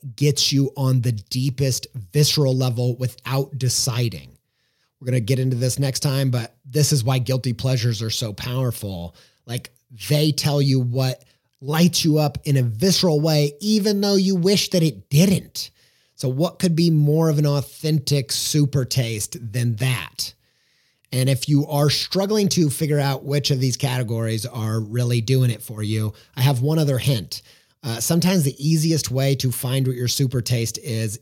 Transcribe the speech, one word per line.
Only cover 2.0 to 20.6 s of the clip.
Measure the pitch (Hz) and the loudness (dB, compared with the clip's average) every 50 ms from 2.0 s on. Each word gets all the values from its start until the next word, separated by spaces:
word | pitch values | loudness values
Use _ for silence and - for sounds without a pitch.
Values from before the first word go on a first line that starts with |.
| 98 90 - | -14 -2 2
visceral | 147 151 - - 156 143 131 131 | 2 2 4 2 2 2 2 2
level | 131 131 127 117 120 123 123 120 120 | 2 0 0 0 0 0 -2 -2 -2
without | 127 120 - - - - 135 135 139 139 147 123 | -4 -6 -6 -8 -6 -2 0 0 0 -2 -4 -4
deciding? | 127 123 - - - 135 113 123 123 113 90 73 67 64 - _ _ _ _ _ _ _ _ _ _ _ _ _ | -2 -2 0 0 -2 -2 -2 -2 -2 -2 -4 -6 -12 -18 -20 _ _ _ _ _ _ _ _ _ _ _ _ _
We're | 127 | -4
gonna | 127 123 127 | -2 0 0
get | 110 107 135 135 | 2 2 0 2
into | 131 131 131 120 | 2 0 0 0
this | 127 127 120 - | 0 -2 0 0
next | 139 139 123 - | -2 -2 -2 -2
time, | - 147 131 139 139 131 | -2 -2 0 0 0 0
but | 123 120 117 - - _ _ | 0 -2 -4 -6 -12 _ _
this | 135 123 151 143 - | -4 0 0 2 2
is | 151 135 110 | 2 0 0
why | 135 131 131 | 0 0 0
guilty | 120 131 131 127 - 131 113 | 0 -2 -2 -2 -2 -4 -4
pleasures | - - 135 131 120 107 120 113 101 | -2 -2 -2 0 0 0 0 -2 -2
are | 113 113 | -4 -4
so | - - 123 107 101 | -4 -4 -6 -6 -8
powerful. | - - 127 123 131 131 120 110 - - 101 98 85 87 82 - - - _ _ _ _ | -8 -8 -6 -4 -2 -2 -2 -4 -6 -8 -8 -8 -8 -10 -12 -14 -18 -20 _ _ _ _
Like, | - 117 127 127 - _ _ _ _ 127 107 95 95 | -10 -10 -10 -10 -12 _ _ _ _ -18 -14 -4 -2
they | 151 147 156 156 | 0 2 2 0
tell | 143 - - 156 147 143 | 0 0 0 0 2 2
you | 139 139 131 131 | 2 2 2 2
what | 123 123 120 131 131 131 127 - _ _ _ _ _ _ _ _ | 0 0 -2 -2 -2 -2 -4 -6 _ _ _ _ _ _ _ _
lights | 135 135 151 160 175 185 - - - | -8 -4 0 2 2 2 2 2 2
you | 160 151 151 | 2 2 2
up | 151 139 - - - | 2 0 -2 -4 -2
in | 151 139 135 | 0 2 2
a | 127 | 2
visceral | 117 107 110 - 196 175 - 180 180 156 147 | 0 0 0 0 2 2 2 2 2 2 2
way, | 151 165 156 147 147 143 147 - | 2 2 2 2 2 0 -2 -4
even | 202 208 214 214 196 214 208 202 | -2 0 2 2 2 2 0 0
though | 202 202 202 | 2 2 2
you | 190 190 190 196 | 2 2 2 2
wish | 180 165 190 208 180 - - | 2 2 4 2 2 2 0
that | - 185 160 | 2 2 2
it | 160 110 98 - _ | 2 0 -4 -4 _
didn't. | 139 147 185 196 190 - - - - - - - - _ _ _ _ _ _ _ _ - | 4 4 6 6 4 2 -2 -6 -10 -12 -12 -12 -14 _ _ _ _ _ _ _ _ -6
So | - 131 | -4 -4
what | 127 139 170 180 180 - | -2 0 -2 -2 -2 0
could | - 180 165 | 0 0 2
be | 156 170 170 | 4 4 4
more | 160 151 147 147 151 160 165 160 | 4 4 4 4 4 4 4 4
of | 151 151 | 4 2
an | 151 | 2
authentic | 147 143 143 127 - - - - 156 156 151 - - 147 139 127 - - | 2 2 0 -2 -4 -8 -6 -2 0 0 0 0 0 0 0 0 -2 -4
super | - - - - 151 147 135 - 143 123 | -4 -4 -2 0 0 2 2 0 -2 -2
taste | - - 131 120 113 113 104 - - - - 120 110 101 | 0 0 0 0 0 -2 -4 -6 -6 -8 -10 -10 -8 -4
than | 123 120 120 113 104 | -2 -2 -2 -2 0
that? | 131 131 123 101 80 - - - - - - _ _ _ _ _ | -2 -2 -2 -2 -6 -8 -10 -10 -10 -10 -12 _ _ _ _ _